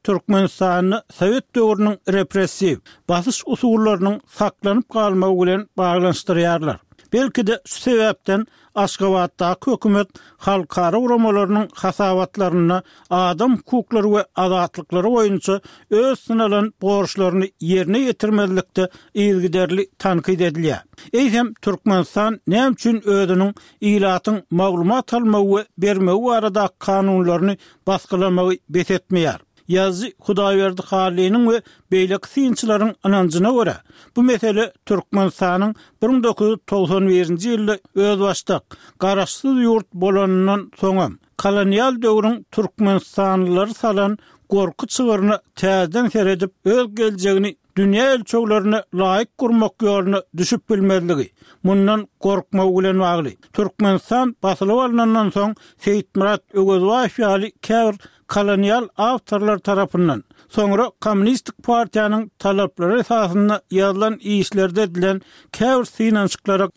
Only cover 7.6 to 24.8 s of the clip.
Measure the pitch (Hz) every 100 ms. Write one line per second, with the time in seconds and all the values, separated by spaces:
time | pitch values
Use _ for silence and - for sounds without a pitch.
7.6 | - - - 233 220 208 - 196 220 _
8.6 | _ - 202 - 196 190 175 - 175 185
9.6 | - 226 214 202 202 - - _ - 196
10.6 | 165 - 175 208 247 240 220 202 196 208
11.6 | 214 - 190 - 196 185 185 - 185 175
12.6 | 170 180 - - - 180 180 165 247 247
13.6 | - 247 202 226 208 208 190 - 185 185
14.6 | 175 - 156 180 196 247 214 196 - 190
15.6 | - - - 208 262 254 - 226 214 202
16.6 | 214 - 190 202 185 - 185 185 190 -
17.6 | 160 185 170 214 262 220 214 214 202 185
18.6 | - - 185 - _ - 202 190 180 180
19.6 | 180 190 190 - 196 175 170 185 175 156
20.6 | 160 123 - - - 233 269 226 240 226
21.6 | - 185 - 190 165 - 214 226 - 202
22.6 | 262 226 233 226 196 196 190 185 190 202
23.6 | - _ 208 208 190 180 - 208 - 165
24.6 | 196 175